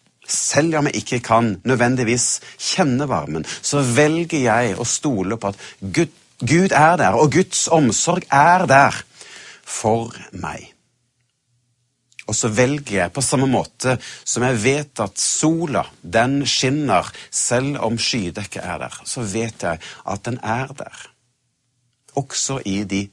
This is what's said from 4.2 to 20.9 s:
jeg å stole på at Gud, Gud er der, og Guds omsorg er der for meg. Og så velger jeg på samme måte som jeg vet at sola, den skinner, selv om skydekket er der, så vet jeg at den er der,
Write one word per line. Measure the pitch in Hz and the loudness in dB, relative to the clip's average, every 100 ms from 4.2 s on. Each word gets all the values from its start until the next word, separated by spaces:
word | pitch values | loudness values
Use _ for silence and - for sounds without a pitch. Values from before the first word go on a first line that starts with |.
| 165 160 | 0 0
jeg | 120 113 120 90 | 2 2 2 -2
å | 117 | -4
stole | - 151 104 92 110 | -2 0 0 -2 -2
på | 101 | -4
at | 101 - - | -6 -14 -12
Gud, | 98 90 160 _ _ - | -6 -2 -2 _ _ -8
Gud | 120 165 190 | 2 4 4
er | 135 156 175 | 6 4 4
der, | 95 | 4
og | 117 147 | 4 4
Guds | - - - - | 4 2 0 2
omsorg | 165 127 98 - - - | 4 4 2 0 -2 2
er | 139 160 180 160 | 4 6 6 6
der | 135 139 - - - - - - - | 6 6 2 -12 -20 -20 -20 -20 -20
for | - - 107 117 113 - - | -12 -4 0 0 -4 -12 -16
meg. | 90 80 76 - _ _ _ _ _ _ _ _ _ _ _ _ _ _ - | -12 -10 -12 -16 _ _ _ _ _ _ _ _ _ _ _ _ _ _ -18
Og | - 107 | -8 -4
så | 117 | -2
velger | 107 127 147 - 98 | 2 2 0 -4 -2
jeg | 87 | -2
på | 143 | -2
samme | 127 131 135 | -2 0 2
måte | 110 - - 131 123 - - | 0 -2 -4 -2 -2 -6 -14
som | - 113 127 | -6 -2 0
jeg | 120 | 2
vet | 117 147 147 - | 0 0 -4 -6
at | 101 - | -6 -4
sola, | - - 156 165 156 98 - - | -4 0 2 0 0 -2 -4 -8
den | - 110 123 139 131 | -2 0 2 0 0
skinner, | - 131 151 135 90 - - - | 0 0 0 2 0 0 -10 -10
selv | - - 123 139 139 | -6 -2 0 -2 -4
om | 107 113 | -2 -2
skydekket | - 123 87 104 98 92 | -2 -2 -4 -6 -10 -10
er | 87 78 64 | -10 -8 -10
der, | - | -12
så | - 131 104 | -12 -8 -6
vet | 110 113 - 90 | -4 -6 -4 -6
jeg | 80 | -6
at | - - - 98 | -8 -14 -10 -8
den | - - | -6 -6
er | 107 117 131 - | -4 -4 -6 -10
der, | - | -16